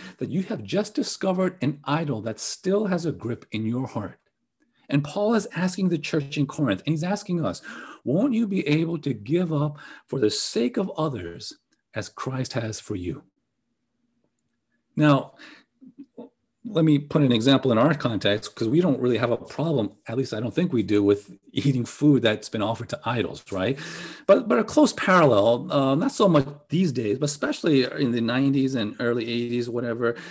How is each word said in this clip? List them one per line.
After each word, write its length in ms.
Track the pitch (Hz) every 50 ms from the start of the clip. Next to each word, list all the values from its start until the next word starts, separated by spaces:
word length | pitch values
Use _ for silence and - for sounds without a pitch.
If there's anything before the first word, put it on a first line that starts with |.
| - - -
that 120 | - 135 -
you 140 | 127 190 185
have 220 | - 220 139 104
just 280 | 98 135 196 208 - -
discovered 600 | 302 - - - - - 190 180 185 185 185 185 -
an 180 | - 143 151 - -
idol 360 | 135 143 160 170 143 123 107 104
that 180 | 113 107 -
still 460 | - - - - - 185 190 208 220
has 180 | 190 185 170 170
a 80 | 160 123
grip 320 | - - 117 117 - - -
in 160 | - 107 110
your 220 | 110 120 127 131
heart. 320 | 120 - 117 101 92 - _ _ _ _ _ _ _ _ _ _ _ _ _ _ -
And 120 | 139 147
Paul 320 | 147 - - 202 208 214 233
is 140 | 214 196 - -
asking 320 | 165 180 185 - - 190
the 100 | 180 175
church 400 | 147 - - - 156 143 139 -
in 80 | 147 143
Corinth, 380 | 143 - - 147 120 95 95 -
and 60 | 143
he's 140 | 160 151 165
asking 400 | 180 208 202 - - 175 170 147
us, 160 | 95 82 - - - - - - - - - -
"Won't 300 | 110 135 185 247 294 233
you 120 | 220 233
be 220 | 196 196 185 -
able 300 | 151 147 160 165 165 170
to 160 | 156 - 151 123
give 400 | 104 101 117 156 175 185 160 156
up 260 | 143 147 151 147 - - - - - _
for 120 | _ - 139
the 100 | 117 107
sake 460 | - - - - - 214 240 247 247
of 160 | 233 190 - -
others 600 | - 156 160 127 104 87 85 85 - - - - - _ _ _ _ _ _ -
as 140 | 110 104 -
Christ 420 | - - - 135 131 131 123 -
has 300 | - 120 113 110 107 -
for 160 | - - 107
you?" 260 | 92 87 87 71 - - _ _ _ _ _ _ _ _ _ _ _ _ _ _ _ _ _ _ _ _ _ _ _ _ _ _ _ _ _ _ _ _ _ _
Now, 380 | 151 151 151 143 135 - - - - - - - - _ _ _ _ - - - - 277 - _ - 240 - _ _ _ _ _ _ -
let 200 | - - 165 160
me 120 | 160 147
put 240 | 143 147 - - 160
an 120 | 143 127 120
example 400 | 110 113 135 139 131 - 131 113
in 40 |
our 160 | 110 123 156 156
context, 600 | 147 - 127 110 98 - 107 101 104 - - -
'cause 140 | - 113 110
we 100 | 131 170
don't 220 | 180 170 131 -
really 160 | 123 123 117
have 140 | 107 123 117
a 60 | 113 - - - -
problem, 360 | - 143 170 156 123 107 101 - _ _
at 100 | - 135
least 160 | 135 131 - 117
I 60 | 110
don't 160 | 120 113 -
think 160 | 160 180 180
we 100 | 131 117
do, 220 | 98 95 107 104 101
with 340 | 101 104 101 - - - - _ -
eating 320 | - - - 143 127 123 117
food 380 | - - - 147 151 143 123 113
that's 240 | 110 107 107 -
been 140 | - - 110
offered 260 | 104 107 113 - 113 -
to 100 | 120 - -
idols, 400 | 113 123 120 92 69 69 - - -
right? 260 | 98 92 92 117 139 147 165 - - - - - - - -
But, 200 | - 196 269 240
but 120 | 208 247 233
a 40 | 220
close 300 | - - 294 302 - -
parallel, 760 | - - - - - 156 135 113 101 101 113 120 123 - -
uh, 260 | - 147 135 135 139
not 180 | 151 220 277 -
so 160 | - - 196
much 180 | 160 147 135 143 - - _ _
these 240 | 135 175 190 160 120
days, 260 | 123 113 104 101 127
but 100 | 147 143
especially 540 | - - - 294 294 - - 170 147 135 123
in 300 | 131 - - 143 120 120
the 80 | 120
nineties 540 | 117 113 120 131 139 139 139 139 131 131 135
and 200 | 120 110 104 - -
early 260 | 123 117 120 123 110
eighties, 420 | 117 117 120 120 120 120 120 120 120
whatever, 460 | 113 120 123 120 113 120 120 117 117 - - -